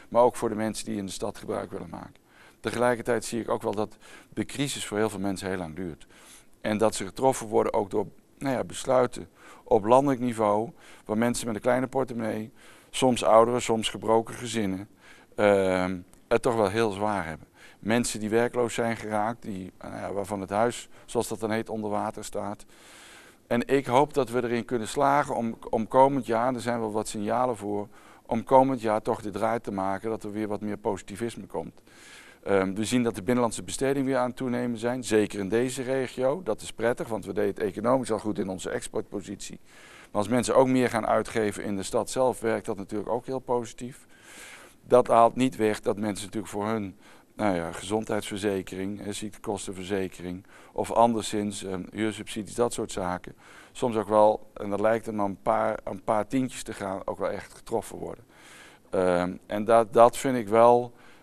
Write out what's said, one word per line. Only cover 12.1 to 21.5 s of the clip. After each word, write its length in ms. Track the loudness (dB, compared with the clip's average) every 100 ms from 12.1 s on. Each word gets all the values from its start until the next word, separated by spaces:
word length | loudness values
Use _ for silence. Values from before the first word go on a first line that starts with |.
| -4 -6 -6 -8 -16 -20 -20 -12
soms 300 | 2 2 4
ouderen, 380 | 8 8 8 4
soms 260 | 0 0 -2
gebroken 460 | -4 2 2 2
gezinnen, 540 | -6 -6 -2 -2 -4 -8 -18 -20 -20 -10
ehm, 640 | 4 6 6 6 2 0 -4 -10 -14 0
het 140 | 0
toch 120 | 2
wel 140 | 2 2
heel 220 | 2 0
zwaar 360 | 0 -2 -2 -4
hebben. 200 | -8 -14 _ -20 -10
Mensen 420 | 0 0 0 -4
die 100 | 0
werkloos 440 | 2 2 0 -2
zijn 220 | 0 -2 -2
geraakt, 460 | -4 -2 -2 -4
die, 300 | -8 -10 -12 -14
nou 180 | -14 -10
ja, 160 | -8
waarvan 280 | -6 -6 -6
het 100 | -2
huis, 380 | 2 2 0 -10 -20
zoals 240 | -6 -2 -2
dat 120 | -2
dan 100 | -2